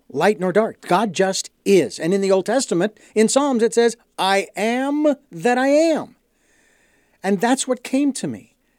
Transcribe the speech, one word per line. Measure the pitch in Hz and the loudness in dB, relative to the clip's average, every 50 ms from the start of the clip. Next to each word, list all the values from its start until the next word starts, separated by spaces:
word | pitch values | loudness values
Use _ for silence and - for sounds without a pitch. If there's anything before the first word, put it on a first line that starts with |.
| _ _ | _ _
light | - 135 165 208 214 151 | -4 0 2 2 2 0
nor | 180 185 | -2 0
dark. | 170 202 226 196 - - | 0 0 0 0 -6 -10
God | - - 175 190 226 214 156 | -4 0 0 0 0 -2 0
just | - 190 190 185 - - - - _ _ | -2 -2 0 -2 -4 -8 -10 -16 _ _
is. | 190 196 180 139 104 - - | 2 4 4 4 2 -4 -6
And | 151 170 196 | -4 -2 -2
in | 202 | 0
the | 196 190 | 2 2
Old | 196 190 180 - | 0 0 0 0
Testament, | 226 269 240 - 196 170 180 220 - _ _ _ _ | -2 -2 -2 0 -2 -2 -2 -2 -4 _ _ _ _
in | 214 220 214 | 0 2 2
Psalms, | - 269 285 285 262 220 | 2 2 0 2 0 0
it | 226 226 - | 0 2 2
says, | 233 233 233 226 - _ _ _ - | 2 2 2 0 -4 _ _ _ -4
"I | 180 190 196 196 175 - - | -2 0 0 0 -2 -4 -6
am | 175 208 226 240 254 269 277 294 302 302 302 269 277 _ _ | -4 -4 -2 -2 -2 -4 -4 -2 0 0 0 0 0 _ _
that | - 165 160 240 247 254 | -16 -4 -2 0 0 2
I | 262 277 | 2 2
am." | 285 302 330 330 311 220 127 - - _ _ _ _ _ _ _ _ _ _ _ _ _ _ _ _ _ _ _ _ _ | 4 4 4 2 0 -2 -4 -8 -14 _ _ _ _ _ _ _ _ _ _ _ _ _ _ _ _ _ _ _ _ _
And | - 190 208 180 | -4 -2 -2 0
that's | 233 233 262 262 - 262 | 0 0 0 0 -2 -4
what | 254 - - | -6 -6 -6
came | - - 269 294 277 - | -4 -2 0 0 0 -2
to | - - 151 | -4 -6 -8
me. | 113 95 - _ _ _ _ _ _ | -8 -10 -14 _ _ _ _ _ _